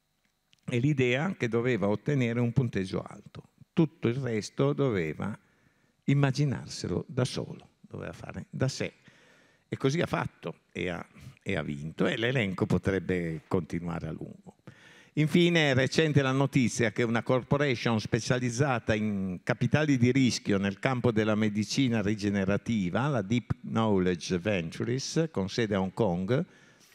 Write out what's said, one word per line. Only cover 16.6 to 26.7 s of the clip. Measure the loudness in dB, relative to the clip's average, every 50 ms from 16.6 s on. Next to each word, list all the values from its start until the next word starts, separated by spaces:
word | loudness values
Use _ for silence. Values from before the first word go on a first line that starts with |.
| 2 2 2 0 0 0
che | 0 0 0
una | 2 2 0
corporation | 0 2 0 0 2 2 2 2 2 2 0 0 0 0 0 0
specializzata | 0 0 -2 -2 0 0 0 0 0 -2 0 0 0 0 0 0 0 0 0
in | 0 0 -2 -2 -2 -4 -4 -6 -4 -2
capitali | -2 0 0 0 2 2 2 4 4 2 4
di | 4 4
rischio | 4 4 4 2 2 0 -2 0 0 0
nel | 0 -2 -2 -2
campo | -2 -2 0 0 2 2
della | 2 2 2 2 2
medicina | 2 0 0 0 -2 -2 -2 0 0 2 2 2 0
rigenerativa, | 0 0 0 0 0 0 0 0 2 0 0 0 0 -2 -2 0 0 0 0 -2 0 0
la | 0 -2
Deep | -2 0 0 0 0 -2 -6 -8
Knowledge | -8 -4 -2 0 2 4 4 4 2 2 0 -2 -2 -2 -2 -2
Ventures, | 0 0 -2 -2 -2 -4 -6 -6 -4 -4 -4 -4 -6 -4 -2 -2 -2 -2
con | -2 -4 -4 -4
sede | -2 -2 -2 0 0
a | 0
Hong | 0 0 0
Kong, | 0 0 0 0 0 0 0 0 0 -2 -4 -10 -20 -20 -20